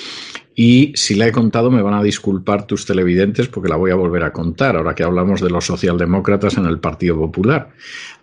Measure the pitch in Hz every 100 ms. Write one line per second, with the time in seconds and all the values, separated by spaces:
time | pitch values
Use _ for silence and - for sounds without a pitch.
0 | - - - - _ - 117 123 147 -
1 | - 101 113 117 113 117 120 123 101 104
2 | 104 - 104 95 92 104 101 101 - 95
3 | 90 90 101 107 123 101 90 80 92 92
4 | 90 87 80 85 85 82 135 87 80 80
5 | 85 90 92 98 90 87 - 90 92 87
6 | 85 95 95 101 101 - 87 80 85 78
7 | 87 80 78 92 107 151 - - - -
8 | - -